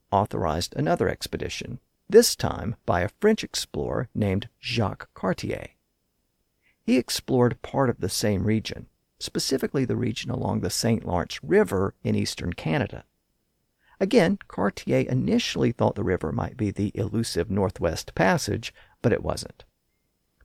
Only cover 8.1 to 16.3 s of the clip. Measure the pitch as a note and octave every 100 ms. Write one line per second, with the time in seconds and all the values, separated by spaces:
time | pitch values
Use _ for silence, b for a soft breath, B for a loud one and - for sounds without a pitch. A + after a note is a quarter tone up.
8.1 | - G#2+ G2 F#2+ A2 - - - _ _
9.1 | _ - - - C4 A3+ D3 B2 A2+ A2+
10.1 | A2+ - A2 G#2+ G#2+ F#2+ - A#2+ A2+ -
11.1 | F2 - - C#3+ F#3 G#3 F#2+ G2 - B2
12.1 | G#2+ G#2 - - - D#3 D#3 A2 - -
13.1 | _ _ _ _ _ _ _ b b G3
14.1 | B3+ F3 G3 - - G3 - - C3 C3
15.1 | B2+ - A#3 - - B2+ A#2 A2 - G2+
16.1 | F2+ -